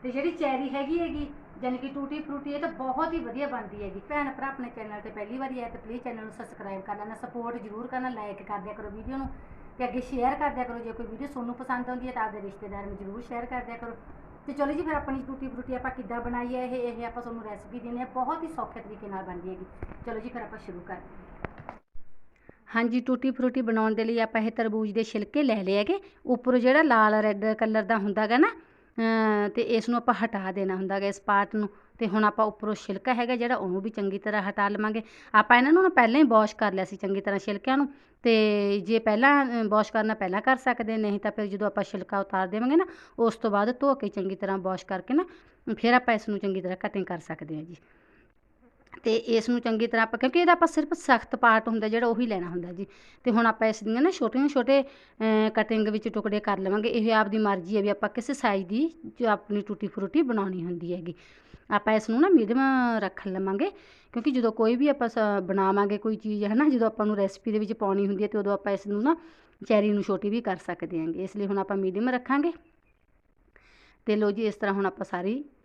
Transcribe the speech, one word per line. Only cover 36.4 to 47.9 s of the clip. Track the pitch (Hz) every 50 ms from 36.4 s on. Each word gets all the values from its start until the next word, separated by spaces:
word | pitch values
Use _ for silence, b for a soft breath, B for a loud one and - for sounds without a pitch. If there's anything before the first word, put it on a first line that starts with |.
| 214 214 -
ਕਰ | - 220 208 185
ਲਿਆ | 190 185
ਸੀ | - 208
ਚੰਗੀ | 185 - 190 196 196
ਤਰ੍ਹਾਂ | 196 - 196 196
ਛਿਲਕਿਆਂ | 190 - 208 196 - - 262 277
ਨੂੰ, | 285 277 277 B B B B B -
ਤੇ | 240 226 220 214 214 208 208 202 202 202 208
ਜੇ | 175 175 226 226
ਪਹਿਲਾਂ, | 220 220 214 214 247 269 285 285 277
ਅਹ, | 247 240 233 220 208
ਵਾਸ਼ | 208 214 214 208 -
ਕਰਨਾ | 226 214 220 220
ਪਹਿਲਾਂ | 220 202 185 185 202
ਕਰ | 214 - 262
ਸਕਦੇ, | 254 - 262 240 240 233 214 226 220
ਨਹੀਂ | 214 208 202 202
ਤਾਂ | - 214
ਫਿਰ | 208 - 208
ਜਦੋਂ | 202 196 196 208 202
ਆਪਾਂ | 202 208 196
ਛਿਲਕਾ | - - 196 180 - - 196
ਉਤਾਰ | 196 196 - 190 185 185
ਦੇਵਾਂਗੇ | 190 214 233 254 285
ਨਾ, | 330 392 381 B B B B B B
ਉਸ | 233 226 220
ਤੋਂ | - - 226
ਬਾਅਦ | 202 202 202 220 247 247
ਧੋ | 277 277 269
ਕੇ | 269 - 208
ਚੰਗੀ | 202 208 190 190 190
ਤਰ੍ਹਾਂ | 190 - 190 196 190
ਵਾਸ਼ | 175 190 185 180 -
ਕਰਕੇ | - 196 185 180 - 247
ਨਾ, | 302 370 359 B B B B B B _ - 220 214
ਫਿਰ | - 233 240
ਆਪਾਂ | 254 247 247 233
ਇਸ | 214 214 -
ਨੂੰ | 208 196
ਚੰਗੀ | - 196 190 190
ਤਰ੍ਹਾਂ | 175 180 185 185
ਕਟਿੰਗ | - 208 - 202 185
ਕਰ | - 180 170
ਸਕਦੇ | 151 - 165 - 165 151 160
ਹਾਂ | 156 156
ਜੀ। | 170 175 - b b